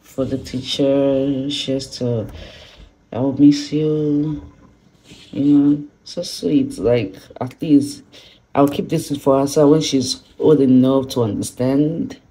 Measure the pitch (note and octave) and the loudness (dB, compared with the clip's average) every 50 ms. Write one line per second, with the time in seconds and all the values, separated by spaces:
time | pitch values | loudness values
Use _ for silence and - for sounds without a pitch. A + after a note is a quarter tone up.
0 | _ _ - - C3 A#2 C3+ C3 B2+ - - B2+ B2 - - - C#3+ C#3 C#3 C#3 | _ _ -6 -6 -6 -4 -4 -8 -8 -8 -10 -10 -8 -8 -4 -2 0 0 2 2
1 | C#3 C#3 C#3 C3+ C3+ C#3+ C#3 C3 C3+ C#3+ C#3+ - - - C3 C3+ C3 - - - | 2 0 0 0 -2 -2 -4 -4 -4 -6 -6 -8 -6 -6 -6 -6 -6 -10 -10 -6
2 | B2+ B2 A#2+ A2+ G2+ G2+ - - - - - - - - - - - _ _ _ | -4 -4 -4 -4 -6 -8 -12 -18 -18 -20 -20 -20 -20 -20 -20 -20 -20 _ _ _
3 | _ _ - A2+ B2+ C#3 C3 - C#3+ D3 D3 C#3+ - - C#3+ D3+ D#3 D#3 D3+ D3+ | _ _ -6 -4 -4 -4 2 6 6 6 6 4 -2 -6 -4 -2 -2 0 0 0
4 | D3+ D3 D3 D3 D3 D#3 D3+ D3 - - _ _ _ _ _ _ _ _ _ _ | 0 0 0 0 -2 -2 -4 -8 -10 -16 _ _ _ _ _ _ _ _ _ _
5 | _ _ - - - - - - C#3 D3 D3 C#3+ C#3+ C#3+ D3 D3 D3 - _ _ | _ _ -20 -20 -20 -14 -6 -2 2 4 4 4 4 4 2 0 -2 -12 _ _
6 | _ - - - F3 - - - - F3 D#3 C#3+ B2+ - - - F2+ A2 A#2+ B2 | _ -14 -10 -10 -8 -8 -10 -6 -4 0 0 0 0 0 -6 -4 0 2 2 2
7 | A2 - - - - - - - - B2+ - _ - E3+ D3 C#3+ B2 - - - | 0 -4 -10 -16 -20 -20 -12 -10 -10 -10 -8 _ 0 4 4 4 4 2 -8 -14
8 | - _ _ - - - _ _ _ _ _ C#3 C#3+ C#3 - - F#3 D3+ - D#3+ | -18 _ _ -20 -20 -20 _ _ _ _ _ 2 2 2 0 -4 -6 -4 -4 -4
9 | - - C#3+ C#3 - C#3+ C3+ C3+ C#3 C#3 C#3 D#3 D3+ C#3+ D3 D#3+ D3+ - - C3+ | -4 -4 -8 -4 0 2 2 2 2 0 2 4 4 6 6 4 2 0 -2 -2
10 | B2 B2+ - - _ _ _ _ - D3+ D#3 C#3 C#3 C3 B2+ B2+ B2+ C3 C3+ C3+ | -2 -2 -6 -10 _ _ _ _ 2 4 4 4 4 4 6 4 4 4 2 0
11 | B2+ B2 - B2+ A#2 G#2+ G2+ - G2+ - - - B2 C3 C3+ C#3 D3+ D3+ E3 D#3+ | -2 -2 -2 -2 -2 -2 -2 -6 -8 -10 -6 -4 -2 0 0 0 0 0 -2 -4
12 | - - - - _ _ | -6 -8 -10 -16 _ _